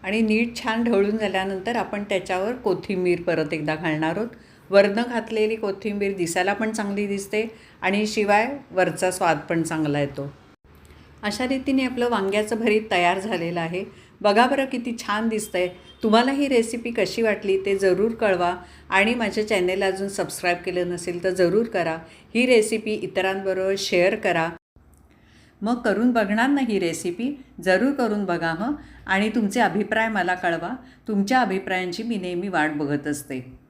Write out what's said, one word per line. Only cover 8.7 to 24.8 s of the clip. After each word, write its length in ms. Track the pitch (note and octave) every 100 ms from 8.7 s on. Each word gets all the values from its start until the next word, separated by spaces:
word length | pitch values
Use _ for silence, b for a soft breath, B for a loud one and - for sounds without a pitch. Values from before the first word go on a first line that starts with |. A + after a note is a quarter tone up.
वरचा 400 | F3+ F3 E3+ F#3
स्वाद 280 | F3+ F3 D3+ -
पण 140 | E3+
चांगला 380 | D#3+ D#3+ D3+ D3
येतो. 320 | C#3+ C#3+ C#3 - - _ - - B B B B
अशा 260 | G#3 G#3+ B3+
रीतीने 360 | C4+ C4 C4+
आपलं 260 | B3+ B3 A#3+
वांग्याचं 460 | A3 G3 G#3 G#3+ A3+
भरीत 260 | A3+ G#3+ A3
तयार 280 | F#3 F3 F#3+
झालेलं 420 | G3+ F3+ E3+ F3
आहे. 240 | E3 F3 G3+ B B B
बघा 260 | G#3 G3+ B3
बरं 180 | C#4
किती 320 | C4+ B3+ A#3 A3+
छान 300 | - G#3 A3+
दिसतंय. 400 | A3 G#3+ F3+ F3+ B B B
तुम्हाला 300 | A3 A3 B3+
ही 160 | C#4 C#4
रेसिपी 420 | B3 A3+ A#3+ A#3
कशी 320 | A#3 A3+ -
वाटली 360 | A3+ G#3 G3+ F#3+ G3
ते 120 | G3
जरूर 320 | F#3+ F3+ A3+
कळवा 460 | A3+ G#3 F3+ F3 F3+ B B B
आणि 240 | F#3+ G#3
माझ्या 340 | B3 G#3+ G#3+ G#3+
चॅनेलला 380 | G#3 F3+ F#3+ G3
अजून 220 | F#3+ G3
सबस्क्राईब 480 | G3 E3+ - F3+ F3
केलं 240 | F#3 F3 F3
नसेल 360 | F3 F3 F3
तर 60 | F#3+
जरूर 360 | F#3 F3 G3+ A#3
करा. 320 | F#3+ E3 E3 E3+ B B
ही 120 | A3+ B3+
रेसिपी 460 | A#3+ G#3+ A3 G#3+
इतरांबरोबर 840 | G#3+ F3+ F#3+ F#3+ F#3+ F#3+ F#3 F#3+ G3
शेअर 360 | - F3+ F3+
करा. 340 | A3 G#3+ E3+ E3 E3+ _ -